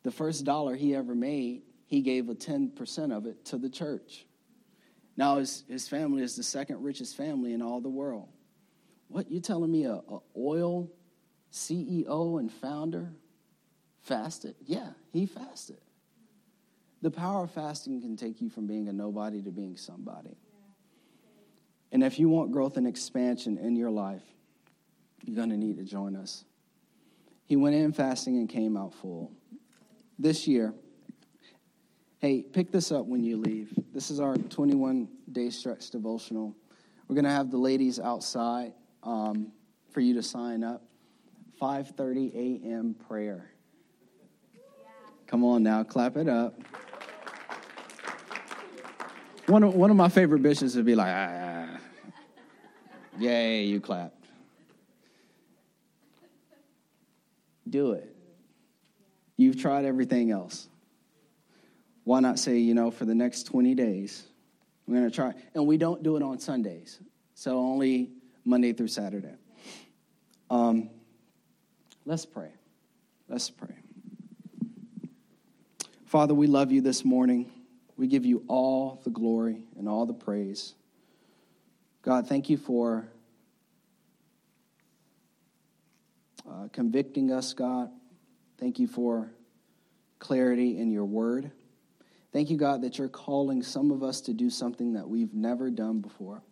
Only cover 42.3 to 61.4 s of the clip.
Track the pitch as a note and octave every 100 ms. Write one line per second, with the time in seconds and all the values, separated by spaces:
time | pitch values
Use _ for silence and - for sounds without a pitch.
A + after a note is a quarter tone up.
42.3 | A2+ B2+ A#2+ G#2+ A2+ A2+ A2+ - G#2+ G#2
43.3 | F#2 - _ _ _ _ _ _ _ _
44.3 | _ _ - - - - - - - -
45.3 | A#2+ A#2+ A#2+ A2 A2 A2 C3 B2 C3+ D#3+
46.3 | A#2 A#2 - - - - - - - -
47.3 | - - - - - - - - - -
48.3 | - - - - - - - - - -
49.3 | - - G#3 G#3 F#3 G3 G3+ F3 F#3+ E3+
50.3 | D3 C#3+ D3 C3+ B2 A2+ A2+ F#2 F#2 F#2
51.3 | F2 F2+ E2+ E2 E2+ - - - - -
52.3 | - - - - - - - - - A#2+
53.3 | A#2 A2+ A2+ G2+ G2+ - F#2 E2+ - -
54.3 | - - _ _ _ _ _ _ _ _
55.3 | _ _ _ _ _ _ _ _ _ E4+
56.3 | _ _ D4 _ _ _ _ _ _ _
57.3 | _ _ _ - C#3 C#3 G2 - - -
58.3 | _ _ _ _ _ _ _ _ _ _
59.3 | - C3 B2+ C#3 C#3 C#3 C3 B2+ B2 A2+
60.3 | G2+ F2 - - _ _ _ _ _ _
61.3 | _